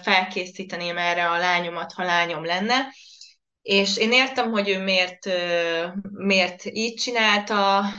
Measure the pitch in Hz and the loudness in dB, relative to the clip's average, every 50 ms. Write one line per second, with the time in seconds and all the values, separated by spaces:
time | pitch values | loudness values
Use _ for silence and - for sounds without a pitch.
0 | - 208 196 185 190 196 - 185 180 185 - - 190 - 180 170 175 175 175 175 | 0 2 2 2 2 0 -4 -6 -6 -6 -10 -12 -12 -10 -8 -6 -6 -4 -4 -2
1 | 175 170 175 175 175 170 170 170 180 180 175 175 175 170 175 170 170 170 - - | 0 0 0 2 0 0 2 2 2 2 2 0 0 -4 -6 -8 -8 -8 -6 -4
2 | 180 180 175 175 170 170 165 151 160 165 175 185 202 226 247 262 277 269 - - | -2 2 2 2 2 0 -2 -4 -4 -2 -2 0 0 2 0 0 0 -4 -8 -18
3 | - - - - - - _ _ _ _ _ _ - - 196 196 196 196 - - | -20 -20 -20 -20 -20 -20 _ _ _ _ _ _ -2 2 2 4 4 2 2 0
4 | 220 226 247 254 262 262 262 254 226 226 226 202 202 202 190 190 190 190 190 185 | 2 4 4 4 4 2 0 -2 -2 0 0 0 0 0 -2 -2 0 0 2 2
5 | 180 180 180 - - 196 185 175 175 175 170 170 170 170 165 165 170 180 185 202 | 0 0 -4 -8 -6 -4 -2 -2 0 0 0 0 0 0 -2 -2 -4 -4 -6 -8
6 | 196 - 202 185 190 196 196 190 180 180 180 - - 202 - 214 226 233 226 - | -10 -10 -10 -4 0 2 4 4 2 2 -2 -8 -12 -8 -6 -4 -4 -4 -4 -6
7 | - 262 240 226 220 214 202 208 208 - 220 202 196 196 196 196 202 202 202 | -6 -4 0 2 2 4 2 2 0 0 2 2 4 4 4 4 2 0 -4